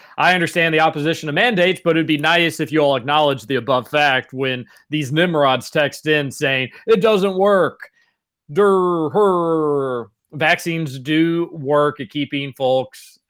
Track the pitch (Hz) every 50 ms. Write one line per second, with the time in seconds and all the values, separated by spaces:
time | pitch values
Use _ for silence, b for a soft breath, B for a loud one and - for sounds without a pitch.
0 | B B B B 147 175 180 180 170 151 - 175 165 165 156 156 160 160 - 156
1 | 143 160 165 160 - 151 143 175 220 247 233 180 175 185 180 - - 170 156 165
2 | 160 160 156 143 147 156 170 170 175 160 - - 156 110 139 156 147 139 139 131
3 | 113 135 147 156 151 143 135 123 - 107 139 123 113 120 131 127 113 - - 151
4 | 147 143 135 127 120 - 131 127 135 131 127 123 120 - b b b b 147 156
5 | 147 123 143 156 175 180 165 151 143 135 131 127 - - - 160 147 139 - -
6 | - 151 156 151 143 135 113 - 147 135 135 131 131 117 B B B B 226 196
7 | 175 220 214 196 185 196 190 185 196 208 202 190 165 135 - - - - _ _
8 | _ _ _ _ _ _ _ _ _ - 147 180 208 202 196 190 180 180 175 165
9 | 156 147 - 202 208 196 185 175 170 165 165 160 156 147 143 143 135 131 127 120
10 | 113 101 _ _ _ _ - 151 160 156 175 170 - 175 165 170 160 139 127 135
11 | 123 143 156 156 160 170 165 170 170 170 - 165 135 135 147 147 147 147 143 -
12 | 135 98 - 147 143 - - 139 139 139 123 - 135 127 131 131 127 127 - -
13 | - - - _ _